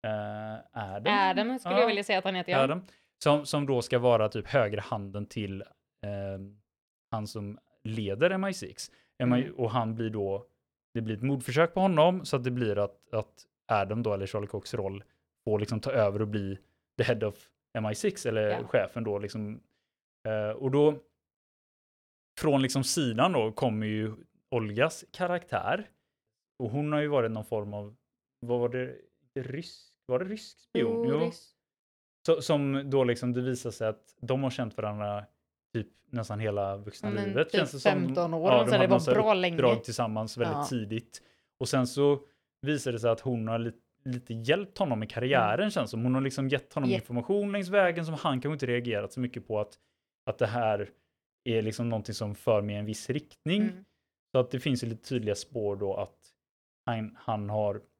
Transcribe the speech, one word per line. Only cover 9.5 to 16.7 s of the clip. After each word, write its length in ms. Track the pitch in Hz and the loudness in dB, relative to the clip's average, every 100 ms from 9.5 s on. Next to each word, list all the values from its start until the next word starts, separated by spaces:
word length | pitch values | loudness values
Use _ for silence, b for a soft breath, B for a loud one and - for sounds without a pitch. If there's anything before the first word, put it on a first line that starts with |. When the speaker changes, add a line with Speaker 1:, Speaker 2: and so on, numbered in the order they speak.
| - | -2
Speaker 1:
och 160 | 117 | -2
han 240 | 123 113 113 | 0 -2 -2
blir 140 | 113 | -4
då, 380 | 107 98 98 98 _ _ _ _ | -2 -2 -4 -8 _ _ _ _
det 80 | 117 | -6
blir 140 | 110 107 | -4 -2
ett 60 | |
mordförsök 500 | 127 139 123 127 165 | -2 -2 -2 2 2
på 60 | 185 | 4
honom, 460 | 190 165 165 180 - | 2 6 4 4 -2
så 100 | 139 | -2
att 80 | |
det 80 | 127 | 0
blir 260 | 123 117 101 | 0 0 2
att, 360 | 101 - _ | 0 -2 _
att 340 | 113 104 _ _ _ - | -6 -6 _ _ _ 0
Adam 320 | 107 98 107 | 0 2 -2
då, 100 | 113 | -2
eller 120 | 101 95 | -2 -2
Charlie 200 | 107 101 | -6 -6
Cox 260 | 104 - | -8 -6
roll, 300 | 113 98 98 - _ _ _ | -6 -6 -8 -14 _ _ _
får 160 | - 107 | -2 0
liksom 200 | 104 110 | 0 -2
ta 120 | 135 | 0
över 300 | 131 104 101 | 2 2 2
och 60 | 107 | -2
bli 320 | 104 98 95 _ | -2 -4 -8 _